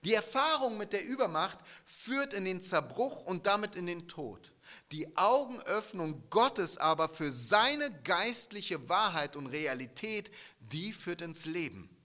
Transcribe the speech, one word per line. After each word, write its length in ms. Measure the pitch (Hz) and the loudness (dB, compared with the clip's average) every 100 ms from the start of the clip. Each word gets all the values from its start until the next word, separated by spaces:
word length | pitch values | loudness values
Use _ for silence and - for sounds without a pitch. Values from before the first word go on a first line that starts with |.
| 156 | 4
Die 80 | |
Erfahrung 640 | 220 208 262 294 311 262 214 | 2 2 0 2 2 0 -4
mit 160 | 208 | -4
der 100 | 202 | -4
Übermacht 560 | - 262 208 156 180 - - - | -4 -2 0 0 -2 -4 -18 -20
führt 480 | - - - 269 277 | -16 -12 -4 -2 -2
in 140 | 202 190 | -2 -4
den 160 | 185 | -2
Zerbruch 640 | 180 165 147 - 262 - - | 2 2 0 -2 -2 -2 -6
und 220 | 185 202 | 0 2
damit 280 | 202 208 - | 2 0 -6
in 120 | 175 | -6
den 200 | 175 170 | -6 -10
Tod. 460 | - 135 95 - _ - - _ | -12 -12 -12 -20 _ -20 -20 _
Die 240 | 151 156 - | -12 -8 2
Augenöffnung 1120 | 190 262 269 247 - 202 214 185 160 147 - | 4 4 0 -8 -2 -2 -2 -6 -6 -6 0
Gottes 480 | 208 247 254 175 - | 4 4 4 2 4
aber 320 | 156 156 160 | 4 2 0
für 240 | 160 151 | 0 0
seine 580 | 123 - 208 240 294 294 175 | 6 8 8 6 2 -4 -6
geistliche 840 | 123 180 214 233 - 208 - 165 123 | -2 0 2 -2 -6 -8 -4 -6 0
Wahrheit 480 | 180 214 160 143 147 | 2 2 0 -4 -6
und 120 | 139 | -8
Realität, 840 | 139 151 131 127 - 220 214 202 - - _ | -4 -2 -4 -6 -8 -6 -6 -6 -16 -20 _
die 320 | 110 151 196 | -10 -8 -8
führt 280 | 214 - 170 | -8 -8 -8
ins 220 | 170 156 | -6 -6
Leben. 460 | 160 170 156 98 80 _ | -4 -2 -4 -6 -18 _